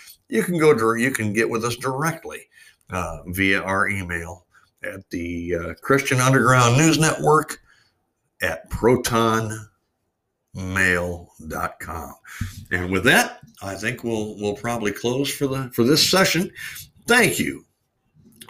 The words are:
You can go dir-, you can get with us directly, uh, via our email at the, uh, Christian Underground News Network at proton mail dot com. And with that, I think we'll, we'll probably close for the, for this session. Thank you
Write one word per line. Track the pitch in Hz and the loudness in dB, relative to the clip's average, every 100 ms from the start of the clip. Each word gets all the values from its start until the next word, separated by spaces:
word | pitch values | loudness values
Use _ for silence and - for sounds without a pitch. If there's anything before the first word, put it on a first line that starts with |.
| - - - | -20 -20 -4
You | 220 | -2
can | 185 175 | 0 4
go | 156 127 | 4 6
dir-, | 113 113 | 4 2
you | 127 | 0
can | 135 107 | 0 -2
get | 104 113 | 0 0
with | 117 117 | 0 -4
us | 117 | -4
directly, | 131 131 160 156 - 78 - _ - _ - | -4 -2 -2 -4 -10 -18 -18 _ -20 _ -10
uh, | 92 82 82 92 | -6 -6 -8 -8
via | 90 95 95 | -2 2 2
our | 87 98 98 | 0 -2 0
email | 98 90 87 85 87 _ _ _ _ | -2 -6 -8 -8 -14 _ _ _ _
at | 95 98 - | -14 -14 -10
the, | 90 87 85 85 85 | -8 -6 -6 -4 -4
uh, | 82 78 | -6 -8
Christian | - 135 - 131 | 0 0 2 0
Underground | 127 135 117 127 117 123 | 4 4 4 6 6 6
News | 160 147 | 6 4
Network | 156 - 135 151 147 - _ _ _ _ _ _ _ - | 2 2 2 2 2 -10 _ _ _ _ _ _ _ -6
at | 87 80 - | -6 -6 -8
proton | - 113 127 - 113 117 110 110 110 107 _ _ _ _ _ _ _ _ | 0 2 2 2 0 2 0 -2 -8 -12 _ _ _ _ _ _ _ _
mail | - 92 92 92 90 87 87 - _ 80 | -10 -6 0 2 2 0 -6 -12 _ -12
dot | 80 87 - | -6 -8 -8
com. | - 82 76 - - - - - - | -12 -12 -12 -16 -18 -10 -10 -10 -6
And | 87 90 | -4 -2
with | 95 110 | 0 4
that, | 180 247 - - - | 2 2 -6 -20 -14
I | 98 92 | -12 -6
think | 110 120 | -6 -6
we'll, | 117 110 107 98 | -4 -4 -4 -4
we'll | 104 101 | -4 -4
probably | 120 117 104 | -4 -2 -4
close | 98 120 131 139 | -2 -4 -2 -4
for | - 139 | -2 -4
the, | 135 123 | -4 -6
for | - | 0
this | 117 156 - | 4 4 4
session. | 185 190 160 202 - - - - _ - | 4 4 2 -2 -8 -16 -14 -18 _ 0
Thank | 240 202 - | 4 4 2
you | - - _ _ _ _ _ _ _ _ | -4 -6 _ _ _ _ _ _ _ _